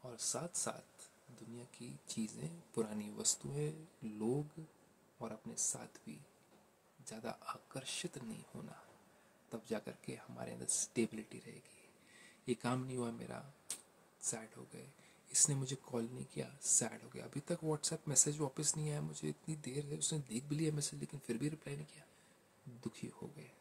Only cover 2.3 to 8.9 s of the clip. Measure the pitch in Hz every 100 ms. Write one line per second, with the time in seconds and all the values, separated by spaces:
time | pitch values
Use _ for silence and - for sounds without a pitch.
2.3 | 113 156 170 - - 107 107 104 107 107
3.3 | - 139 143 151 156 160 - 110 107 110
4.3 | 139 147 - 156 - - - - - 117
5.3 | - 117 - - 123 117 - - 147 -
6.3 | - - - - - - - - 220 117
7.3 | - - 127 - 135 - - 175 143 120
8.3 | 113 - 120 - - -